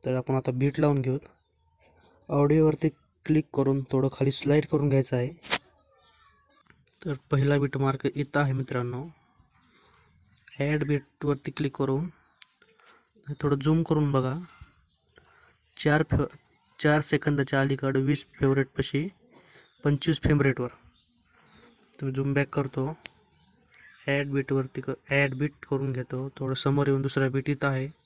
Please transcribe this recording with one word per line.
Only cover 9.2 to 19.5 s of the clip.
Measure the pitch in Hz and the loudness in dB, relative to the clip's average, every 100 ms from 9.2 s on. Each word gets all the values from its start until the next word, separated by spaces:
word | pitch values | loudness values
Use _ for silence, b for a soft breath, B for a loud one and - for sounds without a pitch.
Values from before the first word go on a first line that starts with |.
| _ _ _ b b b b b b b _ _ - - | _ _ _ b b b b b b b _ _ -20 -4
ॲड | 139 151 | -2 0
बीटवरती | 147 147 - _ 147 139 - | 0 -2 -4 _ -4 -4 -4
क्लिक | - 139 - | -6 -6 -2
करून | 135 135 175 b b b - _ b b b b b _ - 143 | -2 0 -4 b b b -20 _ b b b b b _ -14 -4
थोडं | 143 139 | -2 0
झूम | 139 160 | 2 2
करून | 160 156 147 | 2 0 2
बघा. | 139 131 143 180 b b b b _ _ _ b b b b _ - | 2 0 -4 -10 b b b b _ _ _ b b b b _ -4
चार | 151 151 | 2 2
फे-, | 156 - 139 - _ _ _ _ | 2 0 0 -6 _ _ _ _
चार | 151 151 | 2 2
सेकंदाच्या | 147 151 - 143 135 139 | 2 0 0 0 0 0
अलीकडं | 135 135 135 131 | 0 0 0 0
वीस | 135 147 - - | 0 -2 -4 -2
फेवरेटपाशी | 139 135 135 - 135 139 175 - _ b b | 2 2 0 -4 -2 -2 -4 -10 _ b b